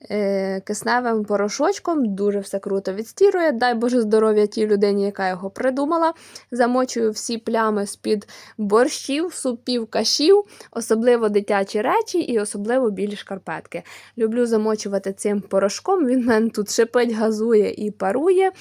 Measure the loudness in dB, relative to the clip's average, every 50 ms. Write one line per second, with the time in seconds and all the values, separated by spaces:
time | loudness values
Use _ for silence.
0 | -12 -6 -4 -2 -2 0 0 0 -2 -2 -4 -6 -6 -6 -8 -6 -2 0 0 0
1 | 2 0 0 0 0 0 0 0 0 -2 0 0 0 0 0 -2 -2 -2 0 0
2 | 0 -2 -2 -2 -2 -2 -2 -2 -6 -4 -8 -6 -4 -2 -4 -4 -4 -4 -6 -6
3 | -8 -10 0 2 4 4 4 4 2 2 2 2 0 0 0 0 0 0 2 2
4 | 2 4 2 4 4 4 4 4 2 2 0 -2 0 2 2 2 2 2 2 0
5 | 0 -2 -2 -2 -4 -4 -4 -4 -8 -12 -8 -2 -2 -2 0 0 -2 -2 0 0
6 | 0 0 -2 -4 -16 -20 -20 -20 _ -10 0 0 2 2 2 0 0 0 -2 -2
7 | -2 -2 -2 -4 -8 -6 -8 -6 -4 -2 -2 0 0 0 0 -2 -4 -6 -10 _
8 | -2 -2 -2 -2 -4 _ -20 -20 -20 -20 -10 -6 -4 2 4 4 4 2 0 -6
9 | -6 -4 -4 -2 -4 -4 -6 -6 -4 -4 -6 -4 -6 -4 -4 -4 -4 -4 -4 -4
10 | -2 -2 -2 2 4 6 6 6 4 0 -12 -20 -20 -12 -10 -8 -2 0 0 2
11 | 4 4 4 4 2 2 0 0 0 0 0 -2 -2 -2 -4 -2 -2 0 0 0
12 | -2 -2 -2 -4 -2 0 -2 -2 -2 -4 -6 -8 -4 -2 0 0 0 0 -2 -2
13 | -4 -6 -6 -10 -10 -12 -12 -12 -10 -10 -12 -12 -12 -12 -14 -14 -14 -14 -20 -20
14 | -20 -18 -4 -2 -2 0 2 0 0 2 2 2 2 0 -2 -2 -4 -4 -4 -4
15 | -4 -4 -8 -4 -2 -2 -2 -2 -4 0 0 2 2 2 -2 -4 -2 -2 0 2
16 | 2 2 2 2 2 2 2 2 2 0 -2 -4 -6 -4 0 0 0 2 2 0
17 | 0 2 0 0 0 0 0 0 0 2 4 4 4 2 -2 -4 -6 -8 -6 -4
18 | -4 -2 -2 0 2 2 4 4 4 2 0 -4